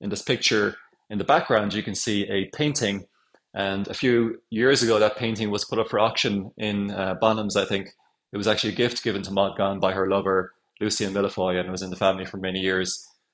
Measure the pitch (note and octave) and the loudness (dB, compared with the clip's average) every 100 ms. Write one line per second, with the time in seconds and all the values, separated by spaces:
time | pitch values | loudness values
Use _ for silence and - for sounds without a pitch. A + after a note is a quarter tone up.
0 | G2+ G2+ - B2 - G#2+ G#2 - - _ | -6 -6 -2 0 2 2 0 -4 -20 _
1 | _ G#2 - D#3+ - A2+ G#2 G#2 G#2 F#2+ | _ -4 2 2 4 2 2 -2 -4 -4
2 | A2+ G2+ F#2+ G2 G2 - D3+ C#3 G#2 G2 | 0 0 0 -2 -2 -2 -2 0 -2 -2
3 | - _ _ _ _ G2+ G2 G2 G2 - | -8 _ _ _ _ -4 -2 -2 -4 -2
4 | C3 A#2+ A2+ - _ A2 C3 C3 A2+ A2 | 2 4 2 -4 _ 2 4 4 4 4
5 | G#2+ - A2+ G#2+ G#2 G2+ - A2+ A2 G#2 | 4 2 -4 -2 -2 -2 -2 -2 0 2
6 | A2 - B2 G2+ F#2+ - G#2+ G2+ G2+ G2 | 2 2 0 0 -4 -6 -2 -2 -2 -2
7 | F#2+ F#2 A2 A2 G2+ G2+ F#2+ G2 - _ | -4 2 2 2 0 0 0 -2 -4 _
8 | _ _ _ G#2 G#2 G2+ A2 F#2+ A#2+ - | _ _ _ -2 0 2 0 0 0 0
9 | A#2 G2 F#2 G2 G2 - G2 G2 F#2+ F#2+ | -4 -4 -2 0 0 0 -2 0 0 0
10 | F#2+ G2 F#2+ F#2+ F#2 _ _ - G#2 - | 0 2 2 0 -2 _ _ -6 -4 -2
11 | G2+ G2 G2 - F#2 F2+ F2+ F#2 F#2 F2+ | -2 0 -2 0 0 0 -4 -6 -8 0
12 | G2 F#2 F#2 F#2+ F#2+ F#2 F#2+ F#2 F#2 - | 0 0 -6 -6 -6 -2 0 0 -2 -6
13 | - _ _ | -12 _ _